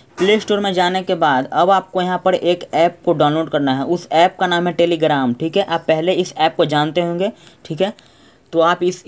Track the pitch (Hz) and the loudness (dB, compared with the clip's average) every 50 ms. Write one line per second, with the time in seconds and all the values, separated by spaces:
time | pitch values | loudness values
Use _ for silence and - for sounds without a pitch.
0 | - _ - - 180 196 214 214 202 - 208 202 208 196 185 180 180 180 185 185 | -20 _ -6 -2 2 2 2 2 0 -2 -2 -2 -2 -2 0 0 0 0 0 -2
1 | 180 - 185 165 165 151 135 127 139 - - 147 175 185 196 185 190 - - 185 | -2 -2 -2 0 2 2 2 2 0 -2 0 0 2 4 4 2 0 -2 -4 -4
2 | 180 180 185 175 - 185 185 170 - 170 175 175 - - - 147 165 175 170 - | -2 -2 -2 -2 0 0 0 0 0 0 0 -2 -4 -4 0 2 2 2 0 -2
3 | - 175 165 151 156 147 151 160 160 160 - 151 143 135 131 135 135 135 175 175 | -2 -2 0 2 2 2 2 0 -2 -2 -2 -2 0 0 -2 -2 -2 -2 -4 -4
4 | - - - 160 175 185 185 - 190 180 175 170 180 180 165 - 175 170 170 160 | -4 0 2 2 2 2 2 -2 -2 0 0 0 0 -2 0 0 0 0 0 0
5 | 156 151 147 139 131 120 120 - 156 165 156 196 196 - 165 165 - - 160 160 | 0 0 0 0 0 -2 -2 -4 -4 -2 -2 -2 -2 0 -4 -4 0 0 -2 0
6 | 165 180 185 151 180 - - - 156 165 - - 165 143 151 147 151 160 147 180 | 0 -2 0 -2 -2 -4 -2 -2 -2 0 2 0 0 2 2 0 0 0 0 -2
7 | 170 170 170 175 190 220 - - - - - _ - - 160 151 185 202 - _ | -2 -2 -2 -2 -4 -4 -6 -10 -20 -20 -20 _ -12 -8 -4 -2 -2 -4 -4 _
8 | - _ _ _ _ - _ _ _ - - 165 160 170 175 170 180 180 175 - | -20 _ _ _ _ -20 _ _ _ -4 0 2 2 2 2 2 0 -2 -4 -4
9 | - | -2